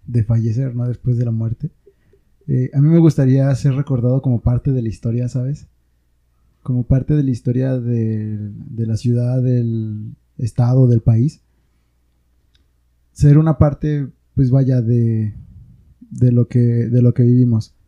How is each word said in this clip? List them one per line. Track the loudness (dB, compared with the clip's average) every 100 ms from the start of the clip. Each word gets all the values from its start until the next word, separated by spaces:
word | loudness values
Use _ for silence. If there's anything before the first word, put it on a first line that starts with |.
| -4
de | -4
fallecer, | 0 0 0 -4 -4
¿no? | -6 -6
Después | -6 -4 -2
de |
la | -2
muerte. | -4 -4 -6 -10 _ _ _ _ _ _ _ -4
Eh, | -4 -2
a | 0
mí | 4
me | 6
gustaría | 4 4 2 2 2
ser | 0 0
recordado | -2 -2 -2 0 0
como | 0 -2
parte | 0 -2 -2
de | -2
la | -4
historia, | -6 -6 -4 -4
¿sabes? | -6 -6 -10 -14 _ _ _ _ _ _ _ _ _
Como | -6 -4
parte | 0 -2 0
de | -2
la | 0
historia | -2 -2 -2 -2 -4
de, | -2 -2 -2 -4 -6 -8
de | -10 -12 -12 -8 -4
la | -2
ciudad, | 0 0 0 0
del | 0 0 -2 -4 -6 -8 -12 -18 _ -8
estado, | -6 -2 2 4 4
del | 4
país. | 4 2 0 -4 _ _ _ _ _ _ _ _ _ _ _ _ _ _ _ _ _
Ser | 2 4 4
una | 4 2
parte, | 0 0 -6 -6 -8 _ _
pues | -2 2
vaya, | 2 2 0
de, | 0 0 0 0 -4 -8 -20 -20 -20 -20 _ _ -18
de | 0 2
lo | 2 2
que, | 0
de | 2 0 0 2
lo | 2
que | 4
vivimos. | 4 4 4 0 -2 _